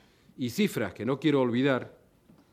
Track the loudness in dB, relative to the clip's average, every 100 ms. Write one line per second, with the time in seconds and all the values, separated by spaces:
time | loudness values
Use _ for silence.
0 | _ _ _ -8 -6 0 0 0 -4 -4
1 | -4 -2 2 2 2 2 2 0 -2 -18
2 | _ _ _ -20 _